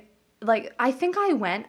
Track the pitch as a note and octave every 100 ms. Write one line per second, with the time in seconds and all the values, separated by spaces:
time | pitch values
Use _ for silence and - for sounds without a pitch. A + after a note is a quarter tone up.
0 | - _ _ _ G#3+ A3 - - B3 C4
1 | F4+ F#4+ G4+ C4+ F#3+ G3